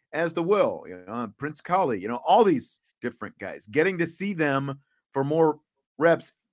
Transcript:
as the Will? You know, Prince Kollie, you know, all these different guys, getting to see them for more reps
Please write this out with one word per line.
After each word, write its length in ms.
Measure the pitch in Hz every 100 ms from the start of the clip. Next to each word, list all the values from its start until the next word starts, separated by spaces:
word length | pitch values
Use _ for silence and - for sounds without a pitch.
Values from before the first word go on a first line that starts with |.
| _
as 200 | 151 170
the 100 | 170
Will? 420 | 170 202 131 80 71
You 160 | 90 90
know, 240 | 117 113 -
Prince 240 | 147 151
Kollie, 400 | - 185 160 104
you 80 | 104
know, 120 | 120
all 200 | 151 208
these 340 | 208 135 - - _ _
different 360 | 123 - 104 -
guys, 280 | 95 73 104
getting 320 | 139 180 180
to 80 | 170
see 260 | - 202
them 480 | 175 147 135 139 139 _ _ _
for 120 | 139
more 340 | 139 160 160 147 _ _ _ -
reps 340 | 165 156 - _ _